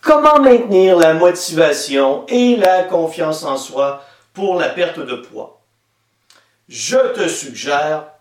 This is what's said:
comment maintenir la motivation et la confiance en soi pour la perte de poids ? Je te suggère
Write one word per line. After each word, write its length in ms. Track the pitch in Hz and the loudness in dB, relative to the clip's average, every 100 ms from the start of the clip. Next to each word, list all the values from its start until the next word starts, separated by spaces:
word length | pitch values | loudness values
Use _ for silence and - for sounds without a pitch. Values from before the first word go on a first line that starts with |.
comment 380 | - 302 302 302 | 2 4 6 6
maintenir 580 | 269 240 233 190 190 175 | 6 4 4 2 4 6
la 180 | 160 | 4
motivation 1080 | 160 175 175 - 160 160 143 - 139 135 143 - | 4 2 0 -6 0 0 0 -4 0 0 -2 -4
et 260 | 247 247 | 0 2
la 300 | 240 185 185 | 2 2 2
confiance 580 | 180 180 160 165 160 156 | 0 -2 -4 -6 -6 -6
en 140 | 151 135 | -6 -8
soi 480 | - 131 139 139 - _ _ | -8 -6 -6 -6 -18 _ _
pour 220 | - 196 | -8 -4
la 140 | 180 156 | -4 -4
perte 320 | - 170 160 | -4 -6 -6
de 160 | 131 123 | -12 -14
poids ? 440 | - 107 107 _ _ _ _ _ _ _ _ _ _ _ _ | -14 -18 -18 _ _ _ _ _ _ _ _ _ _ _ _
Je 300 | 120 - 262 254 | -14 -2 0 0
te 140 | 202 170 | -2 -6
suggère 800 | - 135 117 139 143 151 156 151 _ | -6 -12 -12 -4 -4 -2 -6 -10 _